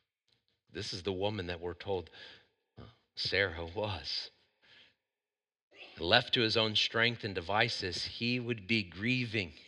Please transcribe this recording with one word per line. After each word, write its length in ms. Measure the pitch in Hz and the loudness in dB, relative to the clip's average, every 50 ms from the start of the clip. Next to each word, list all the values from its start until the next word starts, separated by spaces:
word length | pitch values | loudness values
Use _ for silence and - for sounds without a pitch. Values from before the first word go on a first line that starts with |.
| _ _ _ _ _ _ _ _ _ _ _ _ _ _ | _ _ _ _ _ _ _ _ _ _ _ _ _ _
This 200 | - 87 104 - | -8 -8 -6 -6
is 100 | 117 92 | -6 -6
the 100 | 85 101 | -4 -4
woman 340 | 95 90 98 104 110 101 87 | -2 0 0 0 0 -2 -4
that 140 | 87 87 82 | -4 -6 -6
we're 140 | 87 90 85 | -6 -8 -8
told, 340 | - - 101 98 90 85 - - - - - - - _ _ _ _ _ _ _ - | -6 -4 -4 -4 -4 -4 -8 -16 -20 -20 -20 -20 -20 _ _ _ _ _ _ _ -20
uh, 40 | - - - _ _ _ - | -18 -20 -20 _ _ _ -8
Sarah 520 | - - - 92 95 101 90 82 85 85 82 85 | -4 -2 0 2 2 2 0 0 -4 -8 -6 -4
was. 560 | 107 104 107 95 82 - - - - - - _ _ _ _ _ _ _ - - - - _ _ _ _ _ _ _ _ _ _ _ _ _ _ _ _ _ - - - - - - | -4 -4 -4 -4 -6 -6 -6 -6 -6 -8 -10 _ _ _ _ _ _ _ -20 -20 -20 -20 _ _ _ _ _ _ _ _ _ _ _ _ _ _ _ _ _ -20 -18 -18 -14 -8 -2
Left 340 | 82 87 110 123 120 - - | 4 6 6 6 6 4 2
to 60 | 131 | 4
his 160 | 113 110 107 | 4 4 4
own 180 | 113 110 110 104 | 4 2 4 4
strength 480 | - - - - 113 113 120 117 113 | 2 2 2 4 4 4 4 2 0
and 120 | 120 101 92 | -4 -4 -4
devices, 680 | 92 82 87 101 110 120 117 - - - 90 - - | -4 -2 2 4 4 4 4 2 -2 -4 -4 -4 -4
he 380 | - - - - 120 120 123 123 | -6 -6 -4 -2 -2 0 0 0
would 260 | 117 120 117 110 95 | -2 -4 -6 -6 0
be 160 | 90 113 110 | 0 2 2
grieving, 720 | 95 87 85 95 107 123 127 127 123 113 110 107 92 80 - - - | 2 -2 -6 -4 0 0 2 2 0 0 -2 -2 -2 -2 -8 -16 -12